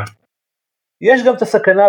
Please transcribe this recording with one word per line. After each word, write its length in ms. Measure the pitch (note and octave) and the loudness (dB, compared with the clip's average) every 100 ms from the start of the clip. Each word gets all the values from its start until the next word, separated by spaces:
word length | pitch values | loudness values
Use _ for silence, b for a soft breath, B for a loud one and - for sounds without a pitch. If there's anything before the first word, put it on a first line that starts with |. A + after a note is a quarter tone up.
| G2+ _ _ _ _ _ _ _ _ - | -10 _ _ _ _ _ _ _ _ -6
יש 220 | F#3+ C4 A#3+ | -2 0 0
גם 80 | |
את 80 | A#3+ | -2
הסכנה, 460 | A3 A3 - F#3+ | -2 -2 0 2